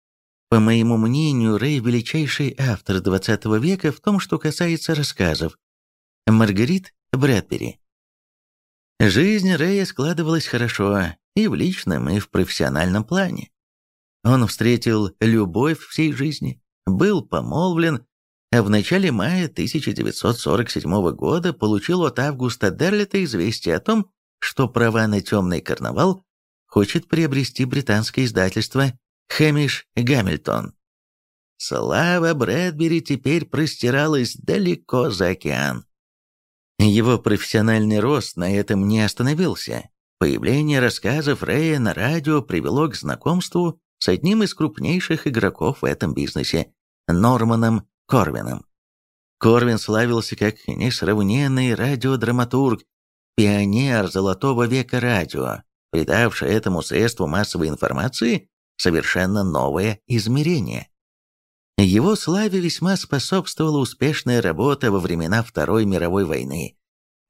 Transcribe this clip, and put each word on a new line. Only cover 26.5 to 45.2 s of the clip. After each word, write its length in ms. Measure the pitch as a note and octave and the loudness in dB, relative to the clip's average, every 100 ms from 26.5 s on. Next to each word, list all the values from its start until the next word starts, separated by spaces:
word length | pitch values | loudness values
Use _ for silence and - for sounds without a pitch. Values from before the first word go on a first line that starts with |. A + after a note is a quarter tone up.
| _ _ | _ _
хочет 420 | - G2+ E3+ - | 0 2 0 -2
приобрести 580 | D#3 D#3+ C3+ B2+ - C3 | 0 0 0 -2 -2 -2
британское 580 | C#3+ C3 G#2+ A2 - | -2 0 0 0 -2
издательство 760 | B2+ A2+ F#2 A2+ G#2+ C3 C3+ - _ _ _ | -2 0 0 0 -2 0 0 -2 _ _ _
«Хэмиш 580 | - D#3 D3 C#3+ - - | 2 2 4 0 -4 -6
Гамильтон». 800 | - A#2+ C#3 F#2+ D2+ - G#1+ - - _ _ _ _ _ _ _ _ | -4 0 2 0 -2 -2 -4 -4 -12 _ _ _ _ _ _ _ _
Слава 760 | - C2 A1 F2 E3+ F3+ E3 | -8 -4 -2 0 0 0 0
Брэдбери 720 | D#3 A2 C3 F3+ D3+ E3 E3 | 0 0 0 -2 -2 0 0
теперь 420 | - C#3 C3 E3 | -2 -4 0 -2
простиралась 920 | - - D#3+ - A#2+ C3+ D#3 D3 A#2+ - | -2 -2 -2 -2 0 0 2 0 -2 -4
далеко 760 | - G3+ F3+ E3+ - C3 B2+ | -4 0 0 -2 -2 0 0
за 180 | F#2 F2+ | 0 0
океан. 560 | F#2 - B1+ C#2 B1 - _ _ _ _ _ _ _ _ - | 0 -4 -2 -2 -4 -10 _ _ _ _ _ _ _ _ 2
Его 400 | G#2+ G#2 A2+ A#2 | 4 4 4 2
профессиональный 840 | - G2+ - A2+ A2 A2 G#2+ G#2+ | 2 0 0 0 2 2 2 2
рост 380 | A2+ D3 G2 - | 2 0 -4 -6
на 120 | F2 | -2
этом 380 | G2+ G2+ G2+ G2+ | -2 0 0 2
не 140 | A2 | 2
остановился. 880 | G#2+ - B2 D#3 F3 F#2 - A#1 - _ _ _ | 0 0 -2 0 -2 -4 -8 -10 -10 _ _ _
Появление 640 | D2 A1+ D2 C3+ D3+ C#3 | 0 0 0 0 2 2
рассказов 600 | B2 - - D3 D3 C3+ | 2 0 -2 -2 -2 -2
Рэя 360 | - B2 D#3+ D3 | -2 0 0 0
на 140 | A2 | 0
радио 480 | - A#2 E3 D3 D3+ | -2 -2 -2 0 -2
привело 480 | - E2+ C2+ B2+ D#3 | 0 -4 -2 -2 -2
к 80 | - | -4
знакомству 840 | - B1 - F3+ - F3 F3 D#3+ _ _ | -8 -4 -2 -2 -2 -2 -2 -4 _ _
с 100 | - | -2
одним 340 | F#2 D#3+ A3 | 0 2 2
из 120 | G3+ | 0
крупнейших 720 | - D#3 - C3 F3+ - D#3+ | -2 -4 -4 -2 -2 -2 -4